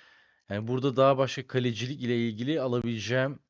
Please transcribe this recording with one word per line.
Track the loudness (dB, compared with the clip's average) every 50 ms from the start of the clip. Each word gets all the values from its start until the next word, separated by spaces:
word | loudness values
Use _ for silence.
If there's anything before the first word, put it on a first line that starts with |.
| -20 -20 -20 -20 _ _ _ _ _ -6
Yani | -6 -4 -2 -2
burada | -2 0 0 0 4
daha | 6 6 6 6 4
başka | 2 0 -2 -6 -8 -4
kalecilik | -2 0 0 0 0 -2 -4 -6 -6 -4
ile | -2 -2 0 0
ilgili | 0 -2 -2 -4 -4 -2 -2 0
alabileceğim | 0 0 0 0 0 -2 -2 -4 -4 -2 0 0 0 0 -4 -8 -14 _